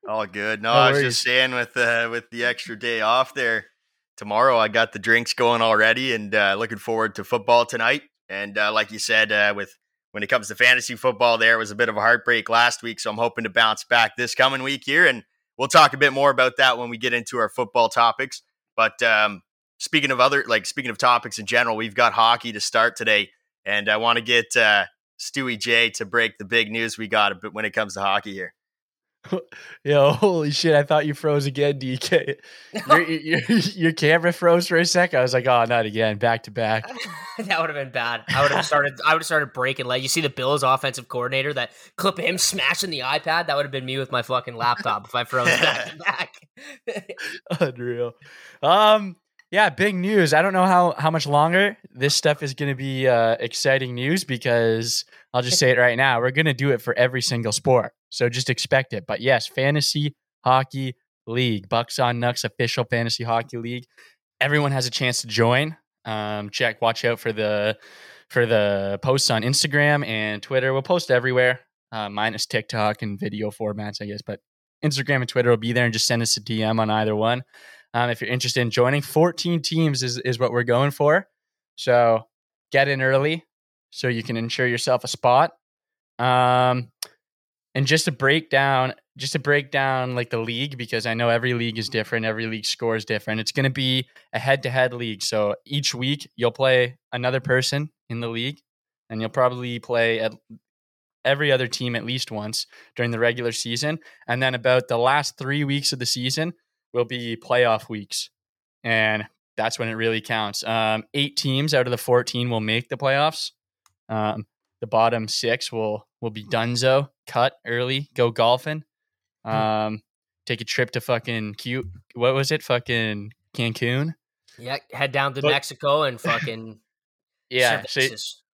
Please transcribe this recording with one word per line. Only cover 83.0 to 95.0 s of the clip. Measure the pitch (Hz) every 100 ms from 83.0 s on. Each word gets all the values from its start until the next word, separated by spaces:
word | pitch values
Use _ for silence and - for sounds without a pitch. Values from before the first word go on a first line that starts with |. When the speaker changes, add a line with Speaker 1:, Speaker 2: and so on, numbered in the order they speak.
Speaker 2:
early | 131 135 147 165 _ _ _ _ _
so | - 127
you | 117
can | 110 117
ensure | 113 - 127
yourself | 120 - 127
a | -
spot. | - 127 127 160 _ _ _ _ _ _ _
Um, | 123 127 127 123 127 123 120 _ - _ _ _ _ _ _ 127
and | 139
just | 156 165
to |
break | 131 135 156 160
down, | 135 139 135 131 - _ -
just | 135
to | 156
break | 139 143 135
down, | 139 135 131 127 123
like, | 120
the | 117
league, | 113 117 143 135
because | 117 113 113
I |
know | 113 117
every | 117 127
league | 120 117 110
is | 107
different, | 113 107 117 113
every | 110 113
league | 110 104
score | - 117 113
is | 107
different. | 110 - 110
It's | 110
gonna | - 135
be | 131 131 131 127 _ _
a | -
head-to-head | 127 139 135 131 127
league. | 120